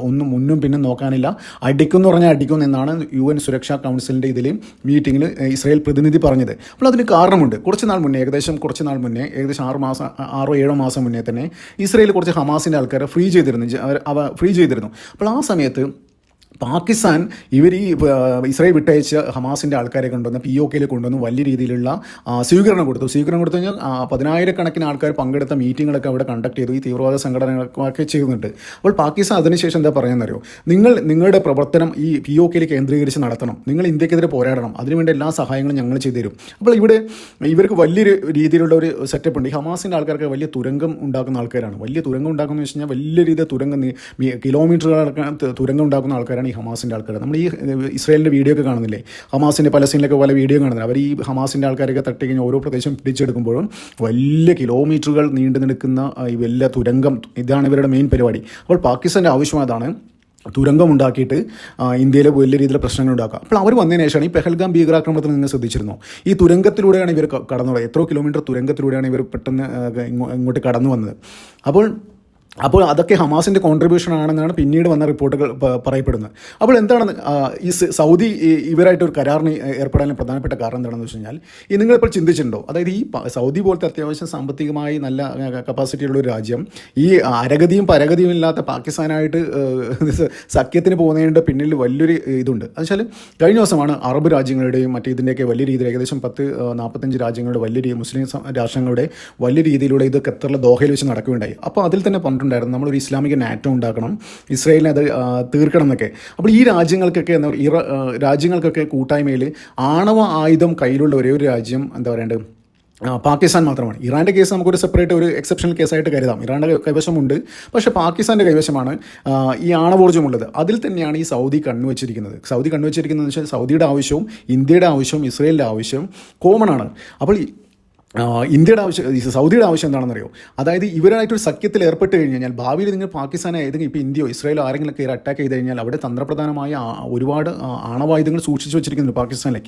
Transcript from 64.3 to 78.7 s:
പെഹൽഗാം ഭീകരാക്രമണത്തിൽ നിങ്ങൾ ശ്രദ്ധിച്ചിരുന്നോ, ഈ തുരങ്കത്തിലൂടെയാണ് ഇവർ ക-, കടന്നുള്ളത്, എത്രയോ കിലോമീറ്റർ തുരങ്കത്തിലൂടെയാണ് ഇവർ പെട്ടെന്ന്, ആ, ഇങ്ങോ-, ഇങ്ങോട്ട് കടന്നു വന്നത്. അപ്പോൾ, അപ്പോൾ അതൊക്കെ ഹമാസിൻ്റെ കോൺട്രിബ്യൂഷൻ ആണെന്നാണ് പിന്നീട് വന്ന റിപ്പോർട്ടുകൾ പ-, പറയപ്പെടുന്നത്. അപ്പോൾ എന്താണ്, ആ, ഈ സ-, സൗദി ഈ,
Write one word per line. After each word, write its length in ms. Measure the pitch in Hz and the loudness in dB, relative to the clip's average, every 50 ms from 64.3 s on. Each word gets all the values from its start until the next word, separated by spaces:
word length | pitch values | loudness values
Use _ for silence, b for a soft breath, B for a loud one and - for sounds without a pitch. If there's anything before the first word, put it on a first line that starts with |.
| 170 170 | 0 0
പെഹൽഗാം 340 | 151 180 170 170 190 185 | 0 0 0 0 0 2
ഭീകരാക്രമണത്തിൽ 600 | 175 170 165 156 160 160 156 165 160 156 147 147 | 2 2 4 4 4 2 2 0 -2 -2 0 0
നിങ്ങൾ 160 | 147 139 139 139 | 0 0 0 -2
ശ്രദ്ധിച്ചിരുന്നോ, 500 | 139 131 120 117 - 123 104 104 98 - B B B B B 180 | -2 -4 -4 -4 -4 -6 -6 -8 -10 -12 B B B B B 0
ഈ 60 | 196 | 2
തുരങ്കത്തിലൂടെയാണ് 760 | 196 180 165 170 180 190 208 208 - 196 196 190 190 185 175 | 6 6 6 6 6 4 4 4 4 4 4 4 4 4 2
ഇവർ 140 | 165 156 156 | 0 0 0
ക-, 200 | 151 147 127 - - 135 | 0 -2 -4 -6 -4 -4
കടന്നുള്ളത്, 300 | 127 123 127 127 120 117 | -2 -2 0 0 -2 -2
എത്രയോ 240 | 113 - 151 170 170 | -2 0 0 0 0
കിലോമീറ്റർ 320 | 156 143 143 147 147 151 147 - | 0 -2 -2 -2 -2 -2 -4 -4
തുരങ്കത്തിലൂടെയാണ് 580 | 127 123 123 135 143 - 139 135 131 131 131 131 | -4 -2 -2 -2 -2 -2 -2 -2 0 0 -2 -2
ഇവർ 140 | 127 131 | -2 -2
പെട്ടെന്ന്, 420 | 127 - - 120 - 135 131 131 135 | -4 -4 -8 -10 -6 -4 -4 -4 -4
ആ, 400 | 131 - 123 123 120 113 123 120 | -4 -6 -6 -6 -6 -6 -6 -6
ഇങ്ങോ-, 280 | 117 120 123 123 123 | -6 -6 -6 -6 -6
ഇങ്ങോട്ട് 280 | 123 127 127 127 120 117 110 127 | -4 -4 -2 -2 -2 -2 0 0
കടന്നു 220 | 120 117 127 139 | 0 2 2 0
വന്നത്. 260 | 131 117 107 104 - - B B B B B B B B B 135 | 0 0 -2 -6 -8 -12 B B B B B B B B B 2
അപ്പോൾ, 300 | 156 190 214 220 - - - - - _ _ _ _ _ _ _ - - 139 | 4 4 4 4 0 -6 -12 -18 -20 _ _ _ _ _ _ _ -10 -4 -2
അപ്പോൾ 200 | 139 120 196 190 | 2 4 4 4
അതൊക്കെ 320 | 156 147 156 170 170 202 | 4 4 2 2 4 4
ഹമാസിൻ്റെ 440 | 165 165 143 151 160 160 208 196 190 | 2 2 2 2 0 2 2 2 2
കോൺട്രിബ്യൂഷൻ 540 | - 160 156 156 170 175 170 175 170 175 165 | 2 2 2 4 4 4 2 2 0 0 -2
ആണെന്നാണ് 400 | 156 151 156 156 156 156 165 170 | -2 0 0 0 0 -2 -2 -2
പിന്നീട് 360 | 165 147 139 151 165 165 175 | -2 0 2 2 2 2 2
വന്ന 160 | 160 147 151 | 2 2 2
റിപ്പോർട്ടുകൾ 460 | 151 147 147 143 135 135 135 147 127 | 0 0 0 -2 -2 0 0 -2 -2
പ-, 320 | 113 131 139 131 123 123 120 - | -2 -2 -2 0 0 -2 -2 -2
പറയപ്പെടുന്നത്. 440 | 135 135 131 - - 110 107 107 - B B B B B | -2 -2 0 -2 -2 -2 -4 -8 -14 B B B B B
അപ്പോൾ 160 | 214 220 262 233 | 2 4 4 6
എന്താണ്, 380 | 214 202 247 240 226 202 - - - 139 | 6 4 4 4 2 0 -4 -6 -4 -4
ആ, 200 | 147 143 139 127 - - | -2 -2 -2 -2 -4 -6
ഈ 80 | - 175 | -4 -4
സ-, 200 | 175 - 180 156 - - | -2 0 0 0 2 2
സൗദി 280 | 156 151 170 175 214 | 4 4 4 4 4
ഈ, 260 | 226 208 - 160 165 160 151 - 147 | 2 0 0 2 2 2 2 0 0